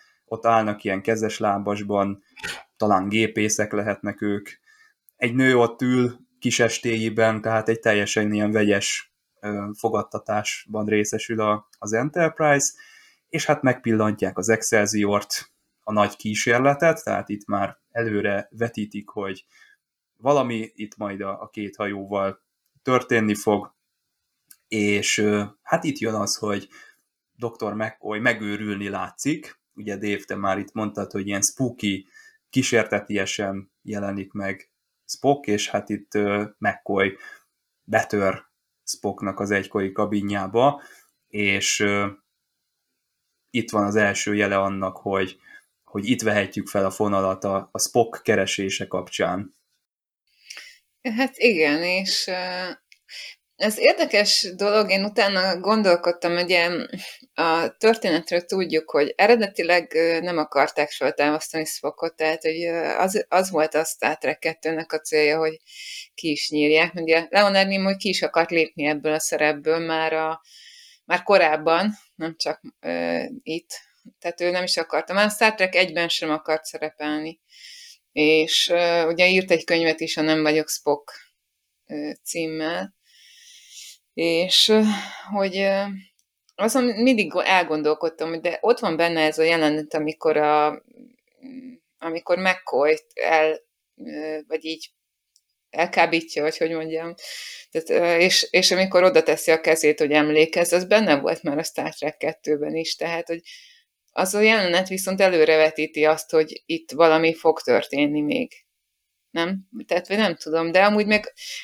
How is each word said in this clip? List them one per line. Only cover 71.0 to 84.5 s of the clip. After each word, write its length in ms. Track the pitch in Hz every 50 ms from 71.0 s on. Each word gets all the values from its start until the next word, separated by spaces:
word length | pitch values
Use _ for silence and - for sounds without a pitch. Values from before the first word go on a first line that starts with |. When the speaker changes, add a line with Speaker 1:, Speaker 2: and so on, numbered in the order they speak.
| _
Speaker 2:
már 180 | - 175 175 -
korábban, 720 | - 202 190 170 156 156 151 151 165 165 170 196 214 208 - _ _ _
nem 200 | - 160 165 160
csak, 240 | - - 156 156 - - - _ _
ö, 440 | - 82 85 85 85 85 85 82 - - - - -
itt. 280 | - 160 170 - - - - _ _ _ _ _ - _ _
Tehát 220 | - 170 170 -
ő 80 | 175 175
nem 140 | 180 185 180
is 140 | 180 -
akarta. 360 | 175 165 - - 160 165 - 180
Már 120 | 196 208
a 40 | 208
Star 240 | 208 - 226 220 220
Trek 200 | - 185 185 185
egyben 340 | 175 185 175 156 175 170 165
sem 200 | - - 165 156
akart 340 | 151 156 - - 156 156 -
szerepelni. 760 | - - 156 156 156 _ - 151 151 151 151 156 160 165 _ _ _ _ - - - - - - - - _ _ _
És, 580 | - 156 151 156 160 156 156 160 - - - -
ö, 380 | 175 175 175 175 170 170 165
ugye 200 | 160 170 170 180 180
írt 220 | 185 185 185 185
egy 120 | 180 160 -
könyvet 360 | - 170 165 165 160 160 160
is, 180 | 165 156 -
a 40 | 160
Nem 200 | 156 156 156 156
vagyok 280 | 156 151 151 156 151 -
Spock, 420 | - - - 147 143 - - - - - - _ _ _ _ _ _ _ _ _ _ _ _
ö, 260 | - 151 147 147 151 160 _ -
címmel. 720 | - - 170 165 160 156 156 156 160 170 180 196 202 _ _ _ _ _ _ - - - - - - - - - - - - - - - _ _ _ -
És, 540 | 160 165 170 165 165 180 185